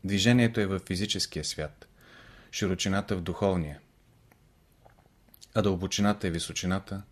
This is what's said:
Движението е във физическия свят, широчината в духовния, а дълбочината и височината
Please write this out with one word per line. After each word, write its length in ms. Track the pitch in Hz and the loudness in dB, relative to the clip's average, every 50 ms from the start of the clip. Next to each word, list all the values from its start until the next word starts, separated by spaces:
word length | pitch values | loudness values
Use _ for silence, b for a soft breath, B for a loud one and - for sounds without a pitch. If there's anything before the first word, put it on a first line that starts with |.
| - | -2
Движението 560 | 92 101 98 92 117 120 123 120 113 117 113 | 0 2 4 6 6 6 6 6 4 2 0
е 60 | 104 | 0
във 160 | 95 95 92 | 0 0 -4
физическия 640 | - - 95 90 101 104 - 98 - - - 78 73 | -2 -4 -2 -2 -2 -2 -2 -2 -4 -4 -4 -6 -6
свят, 440 | - - - 78 71 - - - _ B B B B B B B B B B B B | -6 -6 -6 -6 -8 -8 -14 -20 _ B B B B B B B B B B B B
широчината 640 | - - 107 95 92 87 - 101 95 98 101 - 104 | -6 -2 0 0 0 0 0 0 0 0 0 -2 -4
в 40 | 92 | -2
духовния, 600 | 85 85 87 - 104 98 95 90 82 73 73 71 - _ _ _ _ _ _ _ _ - - _ _ _ _ _ _ _ _ _ _ - - _ _ _ _ _ _ _ - _ - - _ | -2 -4 -2 2 2 2 2 2 0 -4 -6 -12 -18 _ _ _ _ _ _ _ _ -20 -20 _ _ _ _ _ _ _ _ _ _ -20 -20 _ _ _ _ _ _ _ -20 _ -20 -4 _
а 80 | 113 | 2
дълбочината 640 | 101 101 95 87 95 92 - - 101 101 104 101 - 92 | 2 2 2 0 -2 -4 0 2 2 2 2 0 -2 -2
и 20 | |
височината 720 | 82 85 - - 82 - - 90 92 95 - - 101 98 98 - | -2 -2 -4 -4 -6 -4 -2 0 -2 -2 -2 -6 -10 -10 -10 -14